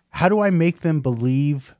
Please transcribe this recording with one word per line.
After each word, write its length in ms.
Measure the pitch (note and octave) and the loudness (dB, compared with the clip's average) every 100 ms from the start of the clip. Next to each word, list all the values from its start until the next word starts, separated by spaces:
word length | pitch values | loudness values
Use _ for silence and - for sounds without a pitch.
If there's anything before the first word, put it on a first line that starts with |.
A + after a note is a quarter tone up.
| _ | _
how 180 | - F3 | -2 0
do 120 | G#3+ | 2
I 100 | G3+ | 2
make 300 | F3 E3+ E3+ | 2 0 0
them 200 | E3+ D#3 | -2 -2
believe 760 | C3 A#2 B2 C3 C#3+ C#3+ - | -2 -2 -2 0 0 -2 -8